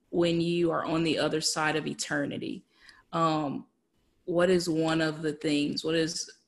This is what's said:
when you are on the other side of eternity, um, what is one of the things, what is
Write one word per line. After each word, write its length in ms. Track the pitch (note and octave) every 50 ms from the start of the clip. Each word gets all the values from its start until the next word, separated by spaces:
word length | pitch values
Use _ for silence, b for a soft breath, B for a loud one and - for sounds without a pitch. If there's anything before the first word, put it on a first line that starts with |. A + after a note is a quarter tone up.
| _ _
when 280 | - F3 F3 E3+ E3+ E3+
you 320 | E3 E3+ E3+ E3+ F3 E3
are 140 | D#3 C#3 -
on 180 | - D#3+ D#3+ E3
the 160 | D#3+ C#3+ -
other 220 | C#3 D3+ D3+ D#3
side 360 | D#3 - - E3 D#3 D#3 D3+
of 100 | D#3 C#3+
eternity, 760 | C#3+ C#3+ - - - D3+ D3 C#3+ C#3 B2 - - - - - - b b b b b b b b b -
um, 500 | E3 E3 D#3+ D#3 D#3 D3+ C#3 C#3 - - - _ _ _ _ _ _ _ _ _ _ _
what 240 | - E3+ F3 F3 F#3
is 180 | F#3 F3 E3+ F3
one 320 | D#3 D#3+ D#3+ D#3+ D#3+ D#3+
of 220 | D#3+ D#3 D3+ D#3 E3
the 100 | D#3 D3
things, 500 | - - D#3 D3 D3 D3 D3 C#3 - -
what 120 | D#3+ E3
is 360 | E3 D#3+ D#3+ E3+ - - - - _ _